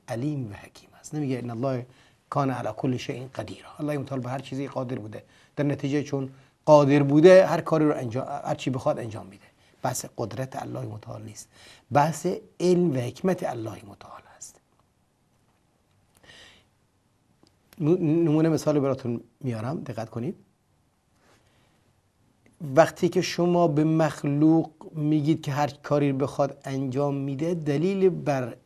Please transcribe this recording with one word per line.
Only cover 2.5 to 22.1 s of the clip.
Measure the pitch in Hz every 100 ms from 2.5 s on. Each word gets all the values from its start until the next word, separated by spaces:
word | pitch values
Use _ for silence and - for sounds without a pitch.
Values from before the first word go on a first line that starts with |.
علی | 120 110 107
کل | 139 123
شیء | - 123 131
قدیر، | - 101 95 - -
الله | 147 147
متعال | 127 135
به | 123
هر | 135
چیزی | 127 135 139
قادر | 131 123 123
بوده، | 107 107 - _ _ -
در |
نتیجه | 147 139 139 147
چون | 139 139 135 - _ _
قادر | - 151 143 147
بوده | 139 147 170 185 180
هر | 165
کاری | 156 160
رو | 151
انجام، | 143 127 117 135 143
هر | -
چی | 147 -
بخواد | 127 147 131
انجام | 113 107 95
می‌ده. | 98 - _ _ _
بحث | 127 127 - -
قدرت | 101 107 131 135
الله | 123 120 117
متعال | 107 117 113
نیست، | 107 107 - _ - - _
بحث | 127 151 156 175 196 - -
علم | 175 180 175
و |
حکمت | 131 120 - 185 180
الله | 160 127 110 98
متعال | 101 - - - - -
است. | - - _ _ _ _ _ _ _ _ _ _ _ _ _ _ _ _ - - - - _ _ _ _ _ _ _ _ _ _ _ -
نمونه | 151 185 160 165 170 151 160
مثال | 151 - 147
براتون | 139 131 120 117 - _
میارم، | 135 113 113 165
دقت | 147 113 113
کنید. | 117 123 - _ _ _ _ _ _ _ _ _ _ _ _ _ _ _ _ _